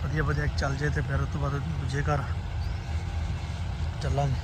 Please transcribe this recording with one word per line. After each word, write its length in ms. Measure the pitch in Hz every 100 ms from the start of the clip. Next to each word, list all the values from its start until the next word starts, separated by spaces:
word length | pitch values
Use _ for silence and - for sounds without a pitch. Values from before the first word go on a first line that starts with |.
ਵਧੀਆ 200 | 143 151
ਵਧੀਆ 220 | 147 147 147 -
ਚੱਲ 180 | 143 135
ਜੇ, 140 | 147
ਤੇ 120 | 143
ਫਿਰ 200 | 131 135
ਉਸ 80 | 135
ਤੋਂ 80 | 160
ਬਾਅਦ 120 | 139 143 143 151
ਦੂਜੇ 220 | 135 135
ਘਰ 200 | 147 147 139 - - - - - - - - - - - - - - - - -
ਚੱਲਾਂਗੇ। 320 | 143 135 143 123